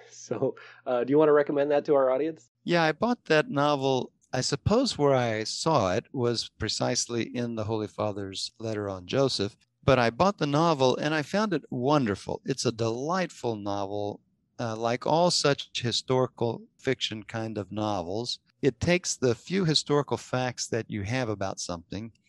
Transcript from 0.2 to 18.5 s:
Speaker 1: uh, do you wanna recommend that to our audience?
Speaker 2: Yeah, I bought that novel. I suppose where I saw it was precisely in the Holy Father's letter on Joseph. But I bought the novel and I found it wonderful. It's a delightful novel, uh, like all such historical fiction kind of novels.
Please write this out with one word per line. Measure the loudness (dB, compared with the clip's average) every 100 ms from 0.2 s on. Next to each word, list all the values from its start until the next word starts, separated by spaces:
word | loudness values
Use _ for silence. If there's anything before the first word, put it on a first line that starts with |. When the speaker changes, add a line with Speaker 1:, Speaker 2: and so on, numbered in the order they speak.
| -10 -4 -2 -4 -14 -12 -4
Speaker 1:
uh, | -2
do | 2
you | 4
wanna | 6
recommend | 6 4 0 2
that | 2 4
to | 4
our | 4
audience? | 2 -2 -6 _ _
Speaker 2:
Yeah, | 0 2
I | 2
bought | 2 -2 -2 2
that | 2 4
novel. | 2 2 2 2 2 -2 _ _
I | -4
suppose | -2 -2 2 2 2 2
where | 4 4
I | 2 -2
saw | -4 -4 2 2 4
it | 0 -2
was | -2 0 -2 -6 -6
precisely | -6 -2 -2 -2 -2 -4
in | -4 -4 -6 -4
the | -4
Holy | -4 -6
Father's | -4 -4 -4 -8 -8 -10 -8
letter | -8 -6 -6
on | -8 -2
Joseph. | 0 2 0 -4 -6 _ _
But | 2 4
I | 2
bought | 2 2 2
the | 0
novel | 2 2 4 4 2
and | 0
I | -2
found | -2 -2 0
it | -2 -4
wonderful. | -4 2 4 2 -2 -4 -8 -6
It's | -2 -2
a |
delightful | 0 -2 -2 -2 -2 -4 -4 -6 -4
novel, | -4 -4 -4 -4 -6 -8 _ _ _ -8
uh, | -6 -4
like | -2 -2 0
all | 2 2
such | 2 2 0 -4
historical | -6 -4 -4 0 0 0 -2 -4 -4 -12 _
fiction | -4 -2 -4 -8
kind | -10 -8 -6 -6
of | -6
novels. | -4 -2 -2 -4 -4 -6 -8 _